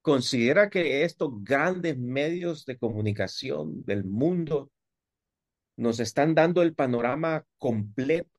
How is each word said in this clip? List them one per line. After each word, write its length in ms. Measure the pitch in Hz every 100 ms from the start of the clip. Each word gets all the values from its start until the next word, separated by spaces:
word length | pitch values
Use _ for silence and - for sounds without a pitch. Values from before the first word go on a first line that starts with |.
¿considera 680 | - 139 123 127 117 170 202
que 340 | 190 156 135
estos 400 | 170 - 151 110
grandes 540 | 101 139 165 180 175 131
medios 680 | 123 135 147 175 175 156 -
de 120 | 123
comunicación 1040 | 117 107 107 101 92 - 131 78 78 -
del 220 | - 101 92
mundo 680 | 104 151 180 160 147 135 _ _ _ _ _ _ _ _ _ _ -
nos 240 | 117 110
están 360 | 113 - 151 160
dando 260 | 165 175
el 120 | 170
panorama 720 | 156 131 120 120 139 165 156 - _
completo 720 | 131 113 107 104 135 165 -